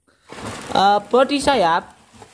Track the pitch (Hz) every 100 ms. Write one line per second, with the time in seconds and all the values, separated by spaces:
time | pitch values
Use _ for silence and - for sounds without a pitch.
0 | _ _ _ - - - - - 196 208
1 | 202 240 269 285 285 262 170 170 - -
2 | _ - -